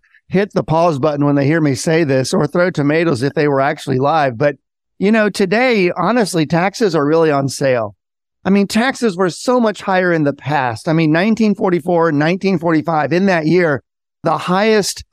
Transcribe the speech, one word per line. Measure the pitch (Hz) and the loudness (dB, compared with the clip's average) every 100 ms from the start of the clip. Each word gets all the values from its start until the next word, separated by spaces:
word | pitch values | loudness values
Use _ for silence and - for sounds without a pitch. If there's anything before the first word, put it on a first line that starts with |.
| _ _ - | _ _ -4
hit | 185 202 | -2 -2
the | 185 | -4
pause | 113 160 175 143 | 0 2 2 2
button | 151 147 143 | -2 0 0
when | |
they | 143 139 | 2 2
hear | 165 | 2
me | 151 | 0
say | 127 - 160 | 0 0 0
this | 156 135 131 | 2 0 0
or | 180 151 | -2 -2
throw | 180 180 | 0 0
tomatoes | 156 143 156 170 127 | 0 0 0 0 0
if | 135 | -2
they | 160 147 | 0 0
were | 135 | 2
actually | 139 156 - 131 | 0 -2 -4 -2
live. | 139 160 139 113 | 0 0 0 0
But, | 147 143 _ _ _ - | -2 -2 _ _ _ -4
you | 190 | 0
know, | 220 208 | 2 0
today, | - 196 214 254 220 175 175 | 0 0 0 2 2 0 0
honestly, | 175 247 196 170 147 | 0 0 0 0 0
taxes | 165 190 - 214 | 0 0 0 0
are | 160 | 0
really | 143 165 160 | 2 2 2
on | 143 139 | 2 -2
sale. | - 139 123 107 - _ _ _ _ | -2 0 0 -2 -10 _ _ _ _
I | 190 | 0
mean, | 202 196 | 0 2
taxes | 220 254 254 233 175 | 0 -2 -2 -4 -2
were | 185 | -4
so | - - 254 | -2 -2 0
much | 226 - | 0 -2
higher | - 185 185 | -2 0 2
in | 165 | 2
the | 143 | 0
past. | 139 135 147 127 113 - | -2 -4 -2 -2 -4 -2
I | |
mean, | 160 160 | 0 2
nineteen | 160 208 220 214 | 2 2 2 0
forty-four, | 196 196 175 170 175 165 | 0 0 0 0 0 2
nineteen | 147 156 180 190 180 | 2 0 0 0 0
forty-five, | 170 160 147 160 143 | 0 0 0 -2 0
in | 170 196 | 0 2
that | 175 156 | 0 2
year, | 175 165 135 - _ _ _ | 2 2 -2 -6 _ _ _
the | 160 156 | -4 -4
highest | - 185 220 214 180 - - | -2 0 2 2 0 -8 -14